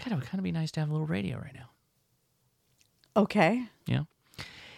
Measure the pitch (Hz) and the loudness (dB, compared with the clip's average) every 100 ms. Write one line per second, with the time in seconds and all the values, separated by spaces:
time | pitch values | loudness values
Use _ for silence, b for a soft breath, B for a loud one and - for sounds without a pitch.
0 | 254 165 107 190 185 165 160 - 151 156 | -4 -2 -2 -4 -2 -2 -2 -2 0 0
1 | 156 185 190 117 - - 123 _ _ _ | 0 -2 -2 -6 -8 -14 -20 _ _ _
2 | _ _ _ _ _ _ _ _ _ _ | _ _ _ _ _ _ _ _ _ _
3 | _ 214 208 208 170 240 240 - - 123 | _ 4 4 6 6 4 -2 -8 -2 -2
4 | 151 _ _ B B B B | -2 _ _ B B B B